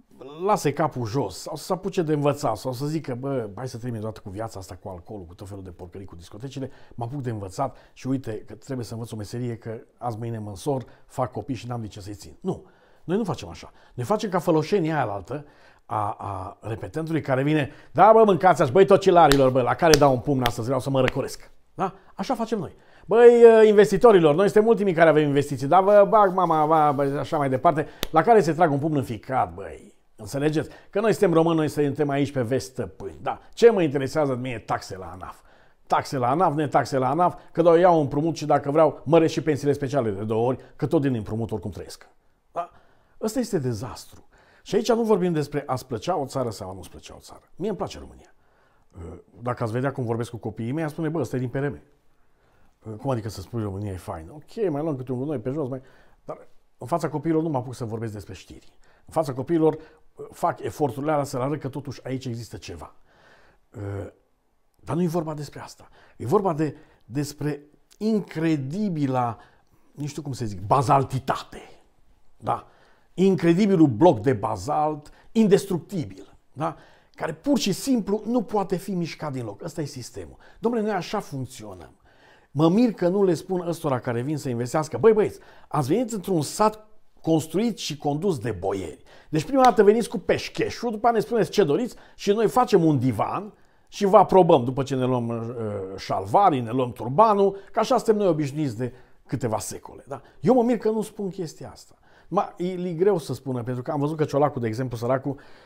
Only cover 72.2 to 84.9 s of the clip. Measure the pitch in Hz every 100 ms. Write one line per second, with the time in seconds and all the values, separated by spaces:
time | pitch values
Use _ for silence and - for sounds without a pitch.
72.2 | - - 110 117 - _ _ _ _ -
73.2 | 190 185 170 165 214 190 156 104 175 123
74.2 | 110 117 107 110 101 151 151 151 - -
75.2 | - 226 214 190 - 175 - 190 107 -
76.2 | - - _ - 165 151 - _ _ -
77.2 | 156 156 - 285 - 180 - 247 180 214
78.2 | 214 240 - 214 185 180 - 185 165 -
79.2 | 156 131 113 104 170 - 147 - 120 -
80.2 | 80 64 - - 226 240 208 196 156 208
81.2 | - 135 127 - 107 90 67 _ _ _
82.2 | _ _ _ 135 165 190 247 185 175 196
83.2 | 196 160 - 185 175 160 156 123 - 117
84.2 | 131 151 139 117 120 160 151